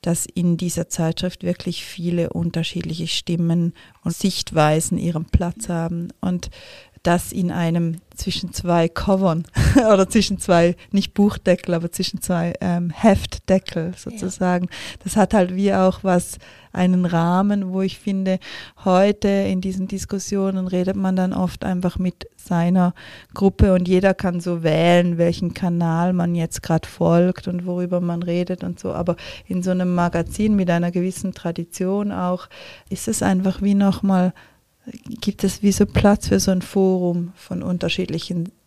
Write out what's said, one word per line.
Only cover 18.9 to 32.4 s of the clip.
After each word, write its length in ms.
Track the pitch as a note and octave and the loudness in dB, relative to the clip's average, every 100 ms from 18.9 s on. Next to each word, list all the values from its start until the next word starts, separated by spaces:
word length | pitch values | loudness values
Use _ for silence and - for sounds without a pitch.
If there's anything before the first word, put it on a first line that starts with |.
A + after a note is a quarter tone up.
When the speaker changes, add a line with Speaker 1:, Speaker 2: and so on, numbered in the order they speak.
| F3+ G3+ G#3 G3+ | 4 4 4 2
Speaker 1:
in 340 | G3 G3 F#3 | 2 0 -2
diesen 260 | F#3 F#3+ F#3+ | -2 -4 -6
Diskussionen 800 | G3 - G3 - G3+ F#3+ F#3+ F#3 | -6 -6 -8 -4 -2 -2 -2 -2
redet 280 | F3+ F3+ G3 | -2 0 0
man 200 | F#3+ F#3 | 0 0
dann 180 | F#3 | 0
oft 320 | F#3 F#3 - - | 0 -2 -4 -4
einfach 320 | F3+ F#3 - | -2 -2 -2
mit 320 | F3+ - - _ | -4 -4 -18 _
seiner 560 | - E3+ E3+ F#3 F3+ - - - - | -4 0 2 4 2 0 -16 -20 -18
Gruppe 400 | - G3 - G#3 | 0 0 4 4
und 140 | F#3 F3+ | 4 4
jeder 260 | F#3 G3 | 4 4
kann 260 | F#3 F#3+ F3 | 2 -2 -2
so 220 | E3+ E3+ | -4 -2
wählen, 560 | E3 D#3+ E3+ F3 F3 E3+ | 0 4 6 6 4 2
welchen 380 | E3+ E3+ F3 - | 0 0 -4 -2
Kanal 580 | F#3 E3+ E3+ E3 F3 | -2 0 0 2 2
man 220 | F3+ F3 E3+ | 0 0 0
jetzt 260 | E3 - | -2 -6
grad 240 | - D#3+ - | -2 -2 -2
folgt 640 | - E3 E3+ F3+ F3+ - | -2 4 4 4 0 -6
und 180 | F3+ F3+ | -6 -4
worüber 340 | F3+ F3+ F3+ | -4 -2 -2
man 220 | F3 E3+ | -2 -4
redet 420 | F3 F3 F3+ F3+ | -2 -2 -2 -4
und 160 | F3+ F3 | -6 -8
so. 140 | F#3+ | -8
Aber 220 | - F3 E3+ - - - | -4 -4 -4 -8 -18 -6
in 160 | F#3 | -4
so 80 | F3+ | 0
einem 240 | F#3 F3+ F3+ | 0 0 0
Magazin 600 | F3 E3+ E3+ - G#3+ G#3 | 0 0 -4 -2 2 2
mit 140 | F3+ | 2
einer 220 | E3+ F3 | 0 0
gewissen 420 | F3 F3+ F#3 F#3+ | -2 -4 -4 -8
Tradition 800 | F3+ F3 E3+ E3+ - F#3 G3+ G#3 | -6 -6 -6 -8 -6 -2 -2 -2
auch 360 | F#3 F3+ F3+ | -2 -2 -4